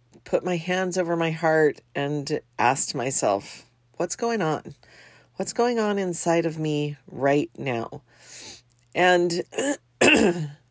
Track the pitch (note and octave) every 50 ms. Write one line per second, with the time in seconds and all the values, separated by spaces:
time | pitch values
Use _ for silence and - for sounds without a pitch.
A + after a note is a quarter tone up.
0 | _ _ - - - - - - - F3+ F3+ E3+ E3 F3+ F3+ F#3 F#3+ F#3 E3+ F#3
1 | F3 E3 E3+ E3 E3 D#3+ D#3+ D#3 E3 D#3+ D#3 D#3+ D#3 D3 - - - _ - C#3
2 | C#3+ C#3+ D3+ D3 C#3 D3 D#3 - - _ _ - A2 A#2+ C3+ - - - - C#3
3 | A#2+ C3+ B2+ - C#3 A2 G2 G2+ - - - - - _ _ _ _ _ _ -
4 | E3+ F3+ - - A#3+ A#3 A#3 A3 F3 D#3 D3+ - - C#3+ C#3 _ _ - - -
5 | - - - - _ _ _ - F#3+ - - - A#3 B3 A#3+ A3+ G#3+ G#3 G3+ G3+
6 | F#3+ F3+ E3+ E3 - F3 E3 E3+ E3 E3 D#3+ D#3+ D#3 D#3 D3+ D3 D3 D3 D3 -
7 | _ - B2+ B2+ C3 C#3 C#3 D3 - - - - C3 C#3 A#2+ A2+ - - - -
8 | - _ _ _ - - - - - - - - _ _ _ _ _ _ - E3+
9 | F3+ F3+ F3+ F3 F3 F3+ E3+ F3+ - - - - C4 C#4+ C#4+ - _ _ _ -
10 | - C#4+ D#4 A3+ A3 F#3 E3+ F3 D#3 C#3+ C#3+ - _ _